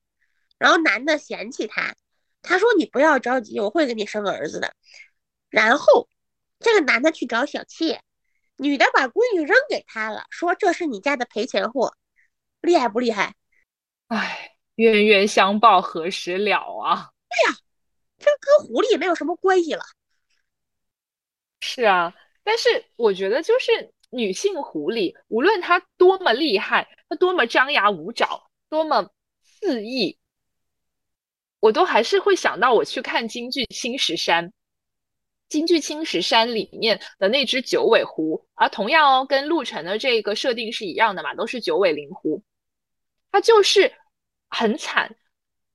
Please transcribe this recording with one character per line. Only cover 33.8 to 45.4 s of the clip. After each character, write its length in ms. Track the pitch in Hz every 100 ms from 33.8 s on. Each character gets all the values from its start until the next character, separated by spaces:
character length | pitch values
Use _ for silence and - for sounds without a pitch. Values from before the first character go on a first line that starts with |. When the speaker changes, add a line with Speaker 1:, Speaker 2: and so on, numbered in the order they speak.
| 254 262
Speaker 2:
石 160 | - 165
山》， 320 | - 170 175 _ _ _ _ _ _ _ _ _ -
京 180 | 311 330
剧 120 | 339
《青 240 | - 302 320
石 160 | -
山》 280 | - 233 233
里 160 | 226 160
面 260 | 92 214 190 - -
的 80 | 196
那 160 | 262
只 180 | 254 254
九 220 | - 160 156
尾 180 | 214 117
狐， 420 | - 156 156 _ -
而 140 | -
同 200 | - 208
样 300 | 320 294 262
哦， 60 | 269
跟 200 | 269 285
陆 160 | 330 240
沉 180 | 214
的 140 | 160 214
这 240 | 269 233
个 120 | 208
设 200 | 214 285
定 180 | 233 220
是 140 | - 202
一 80 |
样 200 | 151 220
的 80 | 185
嘛， 140 | 151 135
都 100 | 226
是 140 | 254
九 180 | 233 175
尾 140 | 196
灵 180 | 151 143
狐。 300 | 185 156 151 _ _ _ _ _ _ _ _ _
他 80 | 403
就 200 | - 453
是 300 | 381 392 330 - _ _ _ _ -
很 280 | - 220 269
惨， 360 | - - - - _ _